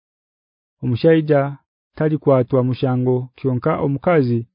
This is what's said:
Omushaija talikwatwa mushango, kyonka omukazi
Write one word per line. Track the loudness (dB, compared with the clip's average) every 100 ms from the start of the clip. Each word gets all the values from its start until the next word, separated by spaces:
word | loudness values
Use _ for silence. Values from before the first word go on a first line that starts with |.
| _ _ _ _ _ _ _ _
Omushaija | -6 0 2 2 2 0 0 -8 _ _ _ -4
talikwatwa | -2 0 2 2 2 0
mushango, | 0 -2 -2 0 0 -2 -4 -8
kyonka | -4 -2 -2 -2
omukazi | -2 -2 0 2 2 -2 -6